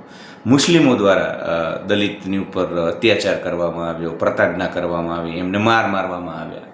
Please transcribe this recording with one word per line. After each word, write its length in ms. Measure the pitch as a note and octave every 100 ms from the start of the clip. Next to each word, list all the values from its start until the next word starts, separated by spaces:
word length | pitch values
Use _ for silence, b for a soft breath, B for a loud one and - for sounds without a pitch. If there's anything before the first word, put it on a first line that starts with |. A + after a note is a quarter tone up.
| - B B B A2
મુસ્લિમો 480 | C#3 F3 E3+ C#3+
દ્વારા, 300 | A2+ G2 F2+
અ, 600 | D#2+ - - E2 D#2+ - F#2+
દલિતની 520 | G#2 G#2 - F#2+ G2
ઉપર 280 | F#2 F#2+ F2
અત્યાચાર 680 | E2+ E2+ - A2+ G2 G2
કરવામાં 540 | F2 F2+ E2+ E2+ E2 E2+
આવ્યો, 220 | D#2+ E2
પ્રતાડના 560 | E2 F#2 - G2+ F2 F2
કરવામાં 520 | F2+ F2 E2+ E2+ E2+
આવી, 200 | E2+ E2
એમને 200 | F2+ G2
માર 280 | A2 A2+ G2+
મારવામાં 540 | G2 F#2 F2+ F2 D#2+
આવ્યા. 200 | D#2+ - -